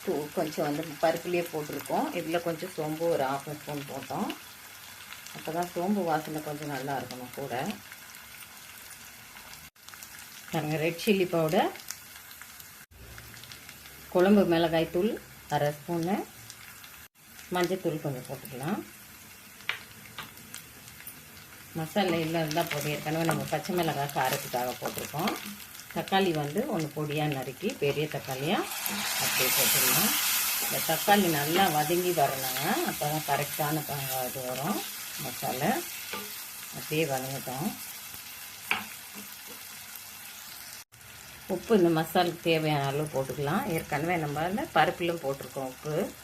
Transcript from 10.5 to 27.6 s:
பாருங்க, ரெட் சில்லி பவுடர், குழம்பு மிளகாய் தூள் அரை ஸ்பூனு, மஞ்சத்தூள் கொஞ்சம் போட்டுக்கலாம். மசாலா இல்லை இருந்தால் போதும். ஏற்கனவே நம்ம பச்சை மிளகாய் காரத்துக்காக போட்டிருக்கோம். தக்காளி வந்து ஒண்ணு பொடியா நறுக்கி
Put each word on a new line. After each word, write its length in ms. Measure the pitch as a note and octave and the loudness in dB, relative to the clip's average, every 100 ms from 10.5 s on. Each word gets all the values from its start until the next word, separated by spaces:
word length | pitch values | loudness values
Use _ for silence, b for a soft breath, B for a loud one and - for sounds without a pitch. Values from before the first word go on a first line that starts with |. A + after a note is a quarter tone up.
பாருங்க, 260 | E3 D3+ D#3 D#3+ | -2 0 2 2
ரெட் 180 | E3+ - | 2 4
சில்லி 220 | G3 F3 E3+ | 4 6 4
பவுடர், 360 | D#3 F#3 E4 - - - - - - - - - - - - - - - - - - - - - - - - | 6 6 4 0 -10 -12 -12 -16 -16 -16 -16 -16 -18 -18 -20 -18 -16 -16 -16 -16 -14 -14 -16 -16 -18 -18 0
குழம்பு 300 | F#3 F3+ G#3 E3+ | 6 10 10 10
மிளகாய் 400 | E3 E3 E3 D#3+ F3 | 6 6 4 4 4
தூள் 160 | G#3 D#4+ - - - D3 | 2 0 -8 -18 0 2
அரை 140 | D3 D3 | 2 0
ஸ்பூனு, 380 | - E3+ E3 G#3 G#4 - - - - - - - - _ - - - F3+ | -2 0 2 0 -2 -12 -16 -16 -16 -16 -18 -18 -20 _ -20 -18 -4 0
மஞ்சத்தூள் 480 | E3+ F#3 E3+ D#3 D3 | 2 2 0 0 -2
கொஞ்சம் 240 | B2+ - | -4 -6
போட்டுக்கலாம். 500 | C#3 - B2+ C#3+ A3 F4 - - - - - - - - - - - - - - - - - - - - - - - - - - - - E3 | -10 -8 -4 -2 -2 -4 -16 -18 -18 -18 -20 -20 -10 -6 -6 -8 -16 -16 -14 -14 -14 -14 -14 -14 -18 -18 -16 -16 -16 -18 -18 -18 -18 -10 -8
மசாலா 400 | D#3+ G#3 F#3 E3+ D#3+ | -2 2 4 2 2
இல்லை 140 | E3 | 2
இருந்தால் 280 | D#3 D#3 E3 | 2 2 0
போதும். 220 | D3+ C#3+ | 0 0
ஏற்கனவே 320 | D3 D3+ D#3+ E3 | -2 0 2 2
நம்ம 120 | D3 C#3 | 2 0
பச்சை 220 | D#3 - F3+ | -2 0 0
மிளகாய் 360 | D#3+ C#3 C#3 D#3 | 2 0 0 2
காரத்துக்காக 520 | C3 C3+ - B2 B2 B2 | 2 0 -2 -2 -2 -2
போட்டிருக்கோம். 500 | B2+ A2 B2 C#3 F#3+ - G#3 G3+ - - - F3+ | -6 -6 -6 -2 -2 -2 -8 -12 -14 -16 -8 -6
தக்காளி 360 | D#3+ F#3+ F#3+ D#3 | 2 4 4 2
வந்து 220 | C#3+ E3+ C#4+ | 0 0 0
ஒண்ணு 140 | G3 D3+ - | 0 -2 -2
பொடியா 300 | D3+ D3 D3+ | -2 2 2
நறுக்கி 340 | C#3 C3 B2+ | 0 -4 -4